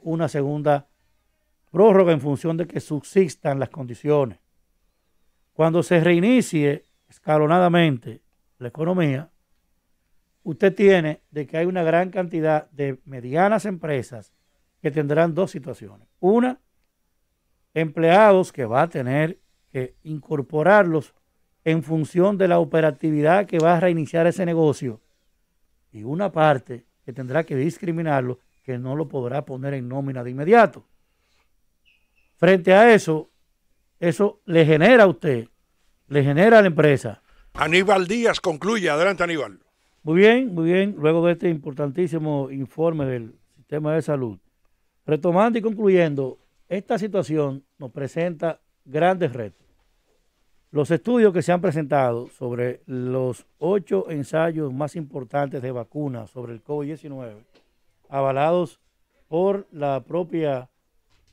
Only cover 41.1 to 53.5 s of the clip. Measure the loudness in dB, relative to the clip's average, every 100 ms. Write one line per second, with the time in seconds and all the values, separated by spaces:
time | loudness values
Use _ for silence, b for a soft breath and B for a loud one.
41.1 | 2 0 0 -2 -4 -8 -6 -6 -4 -4
42.1 | -4 -4 -4 -6 -8 -10 -2 -2 -2 -4
43.1 | -6 -10 _ _ _ _ -6 -2 -4 -2
44.1 | -4 -4 -10 _ _ _ _ _ _ -4
45.1 | -2 2 2 2 0 -4 0 2 4 2
46.1 | 0 -6 -10 _ _ _ -10 -4 -6 -2
47.1 | -4 -2 -2 -2 -6 -14 _ -16 -10 -8
48.1 | -4 -6 -4 -6 -8 _ _ -10 0 0
49.1 | 0 -4 -6 -12 -14 _ _ _ _ _
50.1 | _ _ _ _ _ _ -4 -2 -2 0
51.1 | 2 4 2 0 0 -2 -4 -2 0 0
52.1 | -2 -8 _ -8 -4 -6 -8 -12 -8 -6
53.1 | -4 -4 -8 _